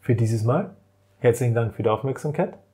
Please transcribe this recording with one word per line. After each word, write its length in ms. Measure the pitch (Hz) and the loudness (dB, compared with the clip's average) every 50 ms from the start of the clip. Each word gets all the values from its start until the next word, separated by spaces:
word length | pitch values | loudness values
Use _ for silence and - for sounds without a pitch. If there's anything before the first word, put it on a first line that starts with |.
Für 140 | - - 123 | 2 2 2
dieses 280 | 110 117 110 113 110 107 | 2 2 0 0 0 0
Mal 320 | 117 131 160 - - - - _ _ _ _ _ _ _ _ | 0 0 0 -2 -4 -12 -20 _ _ _ _ _ _ _ _
herzlichen 360 | - 123 113 - 131 123 113 | 2 2 2 4 0 0 2
Dank 180 | 120 113 113 - | 0 0 -2 -4
für 100 | - 107 | -2 0
die 60 | 113 | 0
Aufmerksamkeit. 680 | 110 107 - 135 131 - - 151 143 - 175 - - - _ _ | 0 0 -2 -6 -6 -4 -6 -6 -2 -2 -4 -4 -4 -14 _ _